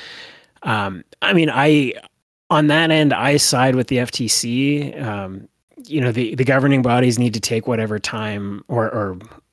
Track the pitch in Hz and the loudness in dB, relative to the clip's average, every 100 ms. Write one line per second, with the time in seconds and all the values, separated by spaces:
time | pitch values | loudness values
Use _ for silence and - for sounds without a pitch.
0 | - - - - _ _ - 107 98 92 | -20 -20 -20 -20 _ _ -4 -2 -4 -8
1 | - _ - 190 156 120 147 151 131 - | -16 _ 2 2 2 2 4 4 2 -4
2 | - _ _ _ - 151 151 151 165 156 | -14 _ _ _ 0 2 4 4 4 4
3 | 151 98 127 147 - 127 135 127 120 127 | 4 2 2 2 2 2 2 2 0 -2
4 | 123 - 113 - 117 123 139 147 143 - | -2 -4 -4 -2 -2 0 0 0 -4 -8
5 | 123 101 95 95 110 _ _ - 247 147 | -8 -8 -10 -12 -16 _ _ -20 -8 -2
6 | 123 117 120 127 127 135 139 135 123 123 | -2 -2 -2 -2 2 2 4 4 4 4
7 | 127 117 123 107 - 113 117 113 110 107 | 4 2 0 -2 -4 -4 -2 -2 -2 -4
8 | - 110 107 101 101 101 - 120 110 117 | -6 -8 -8 -8 -8 -10 -6 -2 -2 -2
9 | 98 92 - - _ | -6 -8 -16 -20 _